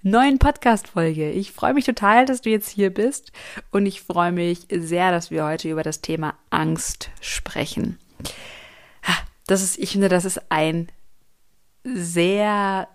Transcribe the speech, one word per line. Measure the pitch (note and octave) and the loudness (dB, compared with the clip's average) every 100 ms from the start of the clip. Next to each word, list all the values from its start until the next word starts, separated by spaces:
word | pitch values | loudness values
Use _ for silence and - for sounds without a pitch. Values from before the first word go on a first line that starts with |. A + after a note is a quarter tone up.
neuen | F#3+ A3+ C4+ C4+ | 4 4 6 6
Podcast-Folge. | C#4+ D4 B3 A3 - - E3 D#3 D3+ | 4 4 2 2 0 -2 0 0 -2
Ich | F3+ G3 | -2 -6
freue | - - | -2 0
mich | C#4 C4 | 2 0
total, | A#3 G3+ A3+ | 0 4 6
dass | C4 B3+ | 4 0
du | A3+ | 0
jetzt | A3 - | 0 -2
hier | - G3 | 0 0
bist | F#3+ A3+ C#4+ - - - - - | 2 -2 -2 -14 -20 -16 -16 -4
und | G3+ | 0
ich | G3+ F#3 | 0 -2
freue | - F3 F3 | -4 0 0
mich | F3 F3 F3 - | 0 -2 -2 -4
sehr, | F#3 E3 F3 F#3 | -6 -2 2 2
dass | F3 E3+ | 2 -2
wir | D#3+ | -4
heute | D3+ D#3+ E3 | -2 -4 -4
über | D#3 | -4
das | D#3 D3+ | -4 -6
Thema | - D#3+ D#3 - _ | -6 -4 -4 -8 _
Angst | - D#3 D#3+ - - - - | 0 0 -2 -4 -8 -12 -12
sprechen. | - - - - - - - F3 _ _ - - - - - - - - | -8 -8 -6 -6 -6 -4 -6 -8 _ _ -14 -14 -18 -20 -20 -20 -20 -10
Ha, | - F3 - _ - | -4 -2 -4 _ 0
das | F#3+ | 0
ist, | F#3+ - | 0 -4
ich | - | -4
finde, | G3 G3 | 2 4
das | F#3 | 2
ist | F#3 - - | 0 -6 -4
ein | D#3 D#3+ E3 E3+ - - - _ _ _ _ _ _ | 0 0 -2 -6 -12 -20 -20 _ _ _ _ _ _
sehr | B3+ A#3+ E3+ E3+ E3+ G3+ G#3 G#3 G3 F#3+ - | -10 -8 -4 0 2 2 0 0 0 -2 -6